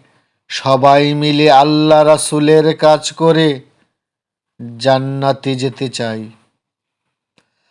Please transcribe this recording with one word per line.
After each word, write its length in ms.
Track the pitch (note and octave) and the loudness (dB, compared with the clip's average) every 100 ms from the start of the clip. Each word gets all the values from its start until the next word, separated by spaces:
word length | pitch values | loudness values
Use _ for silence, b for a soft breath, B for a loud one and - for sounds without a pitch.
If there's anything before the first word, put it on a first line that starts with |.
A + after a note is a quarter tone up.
| _ _ _ _ _ | _ _ _ _ _
সবাই 540 | - C3+ C3+ C#3 C#3+ D3 | -8 -2 2 4 4 2
মিলে 340 | D3 D3 D3 D3+ | -2 -2 0 4
আল্লাহ 500 | C3+ D3 D3+ D3+ D3+ | 4 4 0 2 4
রাসূলের 640 | D3+ D3+ - D3+ D3 D#3 D#3 D#3 | 4 2 -2 -2 2 2 2 0
কাজ 260 | D#3 D#3 - | 2 0 -2
করে 360 | - E3 D#3+ D#3 C3 - _ _ _ _ _ _ _ _ - A#2+ A#2 | -2 0 0 0 -4 -10 _ _ _ _ _ _ _ _ -20 -20 -6
জান্নাতে 760 | C3 C3 C3+ C#3 C#3 C3+ C3+ C3 | 0 0 -2 -4 -4 -4 -6 -6
যেতে 320 | C3+ - C3 | -6 -8 -10
চাই। 320 | B2 A#2 A2 A2 A2 _ _ _ _ _ _ _ _ _ _ _ _ _ | -8 -8 -10 -14 -20 _ _ _ _ _ _ _ _ _ _ _ _ _